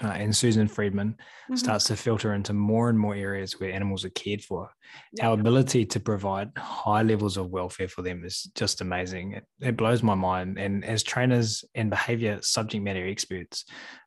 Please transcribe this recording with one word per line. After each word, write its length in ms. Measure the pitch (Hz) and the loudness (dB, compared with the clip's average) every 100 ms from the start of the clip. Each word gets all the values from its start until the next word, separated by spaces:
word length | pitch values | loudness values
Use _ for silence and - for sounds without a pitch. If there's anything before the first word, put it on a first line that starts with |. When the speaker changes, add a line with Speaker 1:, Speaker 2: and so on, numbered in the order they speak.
Speaker 1:
uh, 60 | 107 | -4
and 260 | 90 104 | -2 0
Susan 320 | 107 120 110 107 | 4 4 6 4
Friedman 440 | - 104 98 107 | 2 0 0 -2
Speaker 2:
Mm-hmm. 440 | 113 - - - 254 | -4 -14 -18 -6 -2
Speaker 1:
starts 280 | 247 107 - | 0 2 0
to 100 | 107 | 0
filter 360 | 120 110 110 | 0 2 2
into 180 | 101 101 | 0 0
more 340 | 104 104 110 120 | 0 2 4 4
and 100 | 110 | 4
more 160 | 104 | 2
areas 460 | 101 98 98 95 - | -2 -4 -4 -6 -6
where 120 | 95 | -4
animals 320 | 95 101 95 | -2 -2 -2
are 60 | 92 | -6
cared 320 | - 101 101 | -6 -4 -6
for, 280 | - 90 95 _ - - - | -4 -8 -8 _ -20 -20 -12
Speaker 2:
Yeah. 160 | 220 117 | 0 2
Speaker 1:
our 60 | |
ability 500 | 110 110 127 131 123 107 | 4 6 4 4 2 2
to 140 | 113 | -2
provide 500 | 104 104 98 95 107 - | -2 -2 -2 -2 -4 -8
high 460 | - - 107 - | -10 -4 2 4
levels 340 | 113 107 101 95 | 4 4 0 -2
of 140 | 92 | -4
welfare 380 | 92 90 - 92 | -4 -4 -4 -6
for 140 | - | -6
them 220 | 90 87 | -8 -8
is 200 | 87 - - | -8 -10 -10
just 260 | - 101 - | -4 -2 -2
amazing. 520 | 92 90 90 92 95 | -4 -4 -4 -8 -10
It, 100 | 98 - _ | -12 -16 _
it 160 | 127 110 | -4 2
blows 260 | 113 120 | 2 4
my 120 | 113 | 4
mind. 440 | 95 92 92 92 92 | 4 2 0 -2 -4
And 260 | 98 98 | -2 -2
as 180 | - 110 | -2 -2
trainers 640 | - 127 127 123 113 110 - | 0 2 4 4 2 -2 -6
and 160 | - 107 | -2 0
behavior 480 | 101 - 117 113 101 | 0 0 0 -2 -2
subject 400 | - - 110 107 | 0 0 0 -2
matter 240 | 101 95 92 | -2 -2 -4
experts, 580 | 104 - 92 85 - - - - - | -4 -6 -8 -8 -12 -12 -16 -18 -20